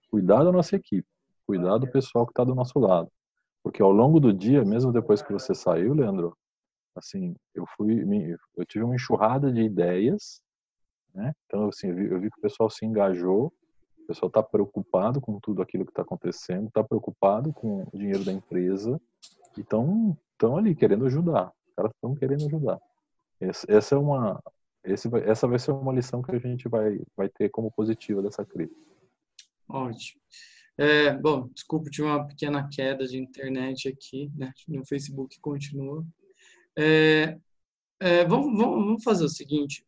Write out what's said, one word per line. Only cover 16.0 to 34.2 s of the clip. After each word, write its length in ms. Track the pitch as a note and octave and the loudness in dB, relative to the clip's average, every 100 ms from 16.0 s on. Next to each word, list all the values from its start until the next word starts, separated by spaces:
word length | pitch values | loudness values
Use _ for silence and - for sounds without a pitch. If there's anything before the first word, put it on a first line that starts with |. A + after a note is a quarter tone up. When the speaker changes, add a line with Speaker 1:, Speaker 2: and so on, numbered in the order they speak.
Speaker 1:
acontecendo, 680 | - - - - - F#2 A2 | -8 -8 -8 -8 -8 -6 -4
tá 100 | A2 | -2
preocupado 680 | A2 A2+ - - G2 G#2+ D3+ | -2 -4 -4 0 2 2 -2
com 300 | - A2+ G2 - | -4 -6 -6 -8
o 60 | G2 | -8
dinheiro 260 | G2+ G2 | -4 -2
da 80 | F#2+ | -2
empresa, 680 | F#2+ - F2+ F2+ G2 A2 D3+ - _ - _ _ - | -6 -6 -2 -2 -2 -4 -6 -8 _ -20 _ _ -16
e 40 | |
tão, 520 | G#2 G#2+ C#3+ G#3+ A3 D3+ _ - | -4 0 2 2 0 -2 _ -2
tão 180 | A2+ D#3 | 0 2
ali 180 | A3 | 0
querendo 320 | D3+ - A#2+ C3 | 4 2 4 2
ajudar. 460 | C#3+ E3+ B2 F#2 _ _ | 0 0 0 -2 _ _
Os 60 | - | -6
caras 160 | G#2+ - | -6 -6
tão 140 | B2 | -8
querendo 320 | C#3+ C3 C#3+ D3 | -4 -2 -2 -2
ajudar. 340 | D#3 B2 - - _ _ _ _ _ | -2 -2 -4 -10 _ _ _ _ _
Essa, 260 | F#2 - - | -8 -6 2
essa 220 | G#2 - | 4 4
é 40 | C#3 | 2
uma, 440 | D3 C3+ B2+ - - - _ _ | 2 0 -2 -4 -12 -20 _ _
esse 240 | F#2+ G2+ A#2 | -6 -4 -2
vai, 140 | A#2+ G#2+ | 0 0
essa 180 | A2 B2 | 2 2
vai 120 | B2 | 0
ser 120 | D3+ | 0
uma 200 | C3+ C3+ | -2 -2
lição 300 | B2+ B2 C3 | -2 -2 -6
que 100 | B2+ | -4
a 40 | A#2+ | -6
gente 300 | B2 B2 A#2 | -4 -6 -4
vai, 300 | A#2 G#2+ G2+ - - | 0 0 -2 -6 -6
vai 120 | G2 | -6
ter 200 | - G2+ | -2 -2
como 200 | - A2 | -2 -6
positiva 500 | - G#2+ A2+ - G2+ | -2 -2 -4 -4 -4
dessa 220 | G2 - | -4 -6
crise. 300 | G2+ F2 D#2+ - _ _ _ _ _ - _ _ - | -10 -8 -10 -12 _ _ _ _ _ -20 _ _ -14
Speaker 2:
Ótimo. 520 | C3+ B2+ A#2 - - _ - - _ _ - | -8 -8 -10 -16 -20 _ -20 -20 _ _ 0
É, 340 | D3 D3+ D3 | 4 4 4
bom, 360 | C3+ D3 C3+ B2 | 2 0 0 -4
desculpa, 360 | - - D#3 D3 | -14 -6 -6 -6
tive 180 | - D3+ | -4 -2
uma 180 | D3 C#3+ | -2 -4
pequena 420 | - D3 C#3+ C#3+ | -6 -4 -4 -4
queda 340 | - C3+ C3+ C3 | -4 -4 -4 -6
de 120 | C3 | -8
internet 680 | C3 - C3+ C3 C3 C3 C3+ | -10 -10 -8 -6 -6 -6 -8
aqui, 420 | C3+ - C3+ | -10 -12 -12